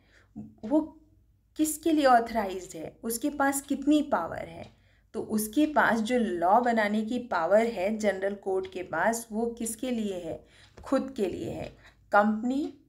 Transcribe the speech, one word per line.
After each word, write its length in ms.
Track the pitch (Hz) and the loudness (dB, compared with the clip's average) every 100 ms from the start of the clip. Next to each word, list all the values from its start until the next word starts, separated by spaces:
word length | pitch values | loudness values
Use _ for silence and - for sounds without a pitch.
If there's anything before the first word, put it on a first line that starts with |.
| _ _ _ 214 - - 220 | _ _ _ -18 -18 -12 0
वो 160 | 302 311 - _ _ _ _ _ - | 0 0 -8 _ _ _ _ _ -2
किसके 340 | 311 - 330 | -2 0 0
लिए 140 | 302 269 | 4 6
ऑथराइज्ड 720 | 240 233 220 196 185 170 160 | 6 4 -2 -4 -6 -10 -12
है, 200 | 160 - | -12 -10
उसके 260 | 226 226 294 | -6 -4 -2
पास 320 | 294 277 277 | 0 0 0
कितनी 400 | - 277 294 302 | -4 -2 2 2
पावर 440 | 294 190 165 - 165 | 2 -2 -4 -8 -12
है? 240 | 165 - _ _ _ _ | -14 -18 _ _ _ _
तो 80 | 226 | -10
उसके 440 | - 214 214 294 302 | -4 -4 0 2 2
पास 340 | 240 180 226 | 4 4 2
जो 180 | 214 247 | 2 0
लॉ 440 | 202 175 170 220 | 0 2 4 4
बनाने 400 | 247 226 208 214 | 4 2 2 0
की 180 | 220 247 | -2 -4
पावर 460 | 247 185 165 208 233 | -2 -2 4 4 4
है 320 | 208 190 220 | 0 -2 0
जनरल 360 | 214 190 196 202 | 0 0 -2 -4
कोर्ट 380 | 196 190 190 | -4 -4 -4
के 100 | 185 | -8
पास, 440 | - 156 196 233 - | -6 0 0 0 -4
वो 140 | 214 233 | -4 -4
किसके 460 | 233 226 - 254 | -4 -8 -6 -4
लिए 280 | 233 208 180 | -4 -4 -4
है? 260 | 165 - - - - - | -8 -10 -14 -20 -20 -12
खुद 300 | - 269 262 - | -2 -2 -2 -4
के 80 | 190 | -4
लिए 240 | - - | -4 -8
है। 180 | 160 - - - _ - | -8 -10 -14 -20 _ 2
कंपनी 600 | 202 214 214 240 269 339 - | 4 4 2 -2 -2 -4 -8